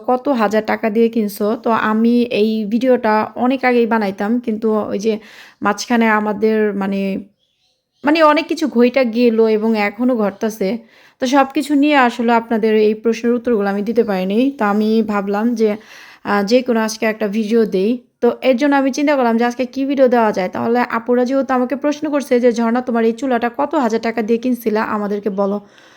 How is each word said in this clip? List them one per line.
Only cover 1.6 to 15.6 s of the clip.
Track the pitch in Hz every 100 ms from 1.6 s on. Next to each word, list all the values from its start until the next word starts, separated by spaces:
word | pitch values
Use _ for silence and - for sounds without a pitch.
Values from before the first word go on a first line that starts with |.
| 233
আমি | 220 220 220 233 240
এই | 240 208 214 220 208
ভিডিওটা | 226 254 247 233 214 - -
অনেক | 247 269 254
আগেই | 240 233
বানাইতাম, | 226 202 196 208 240
কিন্তু | 240 214 220
ওই | 214 208 208
যে | 214 214 - - - _
মাঝখানে | 202 208 - 240 226
আমাদের | 214 214 202 220 220 214
মানে, | 202 196 196 196 196 202 _ _ _ _ _ _ _
মানে | 277 320
অনেক | 311 302 320
কিছু | 320 294
ঘইটা | 233 247 262
গেল | 247 220 247 220 226
এবং | 214 220 220
এখনও | 202 208 247 247
ঘটতাছে। | 202 196 226 214 190 226 - _ _ _
তো | 254
সব | 277 269
কিছু | 311 294 294
নিয়ে | 294 294
আসলে | 240 233 233
আপনাদের | 233 226 226 220 220
এই | 214
প্রশ্নের | 214 233 226 240
উত্তরগুলো | 240 240 226 202
আমি | 196
দিতে | 208 226
পারিনি। | 226 190 185 208 269
তো | 277 208
আমি | 202 214 220
ভাবলাম | 214 208 196 202 233
যে, | 226